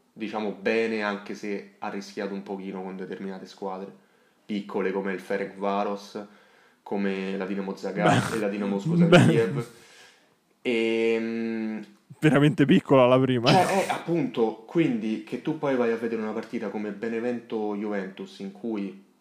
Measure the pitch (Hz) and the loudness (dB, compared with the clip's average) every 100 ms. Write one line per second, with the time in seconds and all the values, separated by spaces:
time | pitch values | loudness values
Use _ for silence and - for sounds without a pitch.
0 | _ - 107 110 107 95 98 113 113 110 | _ -12 -8 -6 -6 -4 -2 0 0 -2
1 | 104 98 101 101 107 98 - _ 107 101 | -4 -4 -8 -10 -6 -8 -10 _ -10 -10
2 | 95 - 98 98 98 95 95 95 95 95 | -10 -8 -6 -8 -8 -10 -8 -10 -10 -10
3 | 90 92 98 95 92 - 98 92 98 - | -10 -10 -10 -12 -16 -10 -10 -8 -12 -16
4 | _ _ _ _ - 101 101 101 95 98 | _ _ _ _ -8 -8 -6 -4 -2 -2
5 | 95 92 - 98 98 95 101 101 104 101 | -4 -6 -6 -6 -6 -6 -4 -2 -2 -6
6 | - 110 104 - _ _ _ _ - 104 | -10 -14 -14 -20 _ _ _ _ -6 -2
7 | 98 95 95 98 95 98 95 95 98 98 | -2 -2 -4 -6 -4 -4 -6 -8 -6 0
8 | 104 123 - 117 104 101 98 98 160 170 | 2 2 0 -2 -2 -2 -2 -2 0 4
9 | 170 170 120 113 113 139 - - - - | 8 8 8 4 0 -4 -8 -16 -20 -20
10 | - _ _ _ _ _ 127 113 113 113 | -20 _ _ _ _ _ -2 0 2 2
11 | 113 113 113 113 113 113 110 107 104 _ | 2 2 -2 -4 -4 -4 -4 -6 -12 _
12 | _ - 151 131 143 123 143 180 - 139 | _ 0 4 6 4 4 6 6 6 6
13 | 123 127 131 123 123 185 170 190 170 - | 8 6 4 4 6 6 6 2 0 -4
14 | 160 165 127 - 113 110 - 170 151 117 | -2 -2 0 0 -2 -2 -2 2 2 0
15 | 110 110 - 123 160 151 143 127 117 113 | -2 -4 -6 -6 -6 -4 -2 0 0 0
16 | 117 113 107 110 110 113 101 107 104 98 | -4 -4 -4 -6 -8 -8 -6 -6 -8 -6
17 | 113 113 120 120 - 113 107 104 107 101 | -6 -4 -4 -6 -6 -6 -4 -4 -4 -6
18 | 95 95 98 - 98 98 117 104 98 - | -8 -12 -16 -12 -14 -10 -6 -6 -6 -10
19 | _ _ | _ _